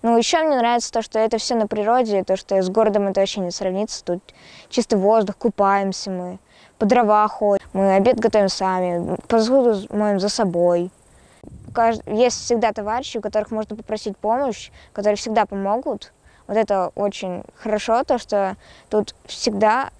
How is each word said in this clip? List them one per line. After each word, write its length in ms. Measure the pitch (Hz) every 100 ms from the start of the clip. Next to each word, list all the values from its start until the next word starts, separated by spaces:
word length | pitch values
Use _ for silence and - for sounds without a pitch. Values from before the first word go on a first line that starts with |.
Ну, 160 | 233 233
ещё 260 | 226 339
мне 140 | 311 269
нравится 340 | 233 240 -
то, 120 | 233
что 160 | 220 220
это 180 | 220 226
всё 160 | - 233
на 120 | 208
природе, 560 | 214 208 240 226 202
то, 120 | 180 190
что 200 | - 196
с 140 | 185
городом 380 | 202 220 208 196
это 100 | 196
вообще 220 | 196 -
не 100 | 180
сравнится, 520 | 175 190 185 202 -
тут 180 | - 180 - _ - - -
чистый 240 | - 226 214
воздух, 380 | 196 226 196 196
купаемся 720 | 240 - 196 196 196 190 -
мы, 300 | 185 180 190 _ _ - _
по 80 | 208
дрова 400 | 247 220 214 214
ходим, 360 | - 208 196 -
мы 200 | 190 196
обед 260 | 190 202 240
готовим 300 | 277 214 196
сами, 680 | - 190 185 180 175 175 185 -
посуду 480 | 226 220 269 240 208 202 208
моем 240 | 208 202
за 100 | 196
собой. 600 | - 202 170 175 175 180 _ _ _ _ _ - - -
Кажд-, 280 | - 226 226 - 214 247
есть 160 | -
всегда 280 | - 240 226
товарищи, 440 | 214 208 233 277 233
у 20 |
которых 300 | 208 214 214
можно 240 | 220 214 214
попросить 400 | - 214 - 196
помощь, 540 | 214 240 277 214 - - -
которые 220 | - 202 208
всегда 300 | - 214 208
помогут. 680 | 196 196 220 285 226 - _ _ _ -
Вот 100 | 202
это 340 | 214 196 180 -
очень 480 | 202 196 190 180 - _
хорошо, 400 | 233 214 - 226
то, 140 | 285 254
что 380 | - 208 190 202 - - _
тут 260 | 214 208 - -
всегда 640 | - - 208 214 233 269 -